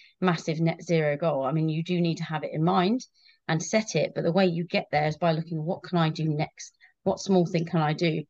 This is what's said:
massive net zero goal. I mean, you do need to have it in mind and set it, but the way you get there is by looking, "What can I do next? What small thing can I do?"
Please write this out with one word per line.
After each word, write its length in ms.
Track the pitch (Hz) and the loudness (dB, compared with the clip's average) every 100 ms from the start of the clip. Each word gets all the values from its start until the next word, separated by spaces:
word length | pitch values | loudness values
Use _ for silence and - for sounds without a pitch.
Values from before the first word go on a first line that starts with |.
| - - | -20 -4
massive 400 | 185 165 - 156 | 0 0 -2 0
net 220 | 165 165 | 0 -2
zero 340 | 170 165 151 147 | 0 2 2 0
goal. 280 | 165 143 | 0 0
I 80 | 131 | 0
mean, 160 | 156 160 | 0 0
you 140 | 156 | -2
do 180 | 170 180 | -2 0
need 180 | 170 165 | 0 -2
to 60 | |
have 200 | 160 156 | -4 -6
it 80 | - | -4
in 100 | 156 | 0
mind 440 | 165 190 180 254 - _ _ _ - | 2 2 2 0 -4 _ _ _ -4
and 140 | 160 | -4
set 340 | 170 220 220 156 | 0 -2 0 0
it, 160 | - | 0
but 80 | - | -2
the 100 | 170 | 0
way 140 | 185 190 | 4 2
you 180 | 165 | 2
get 220 | 170 196 - | -2 -4 0
there 140 | 147 151 | 0 0
is 100 | 151 | 0
by 160 | 170 | 0
looking, 320 | 160 165 160 | 0 -2 -6
"What 180 | 156 - | -4 -6
can 160 | - 175 | -2 2
I 120 | 160 | 2
do 180 | 160 156 | 0 -2
next? 480 | 147 - - - _ - _ | -2 -4 -8 -20 _ -20 _
What 160 | 190 185 | -4 -2
small 280 | - 185 170 | 2 4 4
thing 180 | 175 | 0
can 160 | 165 170 | 0 0
I 140 | 151 | 0
do?" 280 | 156 170 156 - | 0 0 -2 -6